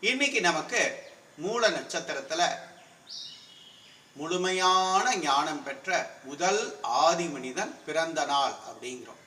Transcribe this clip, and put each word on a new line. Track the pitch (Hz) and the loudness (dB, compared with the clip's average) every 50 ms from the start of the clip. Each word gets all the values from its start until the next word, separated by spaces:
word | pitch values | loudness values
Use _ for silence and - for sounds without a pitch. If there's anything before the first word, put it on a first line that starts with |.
| - | 2
இன்னைக்கு | 214 254 262 285 277 233 226 185 175 | 2 2 2 0 0 0 2 2 2
நமக்கு | 170 156 151 - 247 233 165 131 - - - - - - - - - - 151 | 2 2 -2 -2 0 0 0 0 0 -6 -12 -16 -20 -20 -20 -20 -18 -8 -6
மூல | 190 220 240 226 208 175 147 | -4 -2 4 4 4 2 2
நட்சத்திரத்துல | 131 - - 170 - - 151 139 135 - 156 165 175 151 - - - - - - - - - - - - - - - - - - - - - - - - - - - - - - - - _ 139 | -6 -6 -6 -8 -6 -6 -8 -8 -6 -6 -2 0 0 0 0 -4 -10 -16 -20 -20 -20 -20 -20 -20 -20 -18 -16 -14 -14 -14 -16 -18 -20 -20 -20 -20 -20 -20 -20 -20 -20 -20 -20 -20 -20 -20 _ -12
முழுமையான | 147 165 180 180 180 185 185 185 185 185 185 196 - - 185 196 - 254 247 196 156 | -6 -4 -2 0 0 0 2 4 4 6 6 6 4 4 4 4 4 4 2 2 2
ஞானம் | 147 135 139 151 160 156 147 131 | 4 4 4 4 2 -2 -6 -6
பெற்ற | 143 139 - - - 185 160 131 - - - - 135 | -8 -10 -10 -4 -2 0 0 0 -2 -10 -16 -14 -14
முதல் | 143 143 175 185 196 214 233 196 - - - - 120 131 | -6 0 0 2 2 2 0 -4 -8 -8 -4 0 2 4
ஆதி | 151 165 170 170 175 165 147 | 6 6 4 4 0 -4 -4
மனிதன் | 135 123 127 127 165 208 - - - - | -6 -8 -6 -4 -4 -6 -6 -8 -14 -10
பிறந்த | - 151 160 165 165 160 151 143 139 | -4 -2 -2 -2 0 -2 -4 -2 0
நாள் | 143 143 139 127 120 - - - | 2 2 2 0 -2 -6 -12 -16
அப்படிங்கிறோம். | 110 - 117 123 127 123 113 - - - - | -16 -12 -12 -12 -12 -12 -14 -16 -18 -20 -20